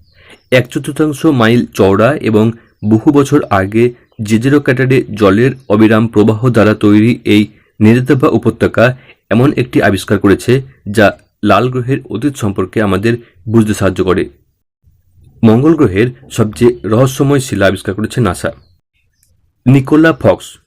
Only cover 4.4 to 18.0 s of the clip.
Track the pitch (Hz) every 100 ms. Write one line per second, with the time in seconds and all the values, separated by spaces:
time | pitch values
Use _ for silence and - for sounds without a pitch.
4.4 | 127 147 139 127 131 135 - 101 101 101
5.4 | 131 139 - 107 110 110 113 107 107 110
6.4 | 127 113 104 107 104 107 113 - 104 104
7.4 | 104 - _ - 107 123 127 139 - 110
8.4 | 113 - 92 - 120 131 - _ _ 110
9.4 | 135 139 127 - - 98 - 101 101 90
10.4 | - 131 131 _ 101 104 98 - _ _
11.4 | 104 98 127 127 120 139 - 107 143 139
12.4 | 104 98 - 113 104 95 113 117 - _
13.4 | 110 113 107 101 95 92 92 85 - -
14.4 | _ _ _ _ _ _ _ _ _ _
15.4 | 113 113 151 160 120 95 127 - - -
16.4 | 107 - 120 - 101 110 135 - 139 143
17.4 | 135 98 95 95 - 95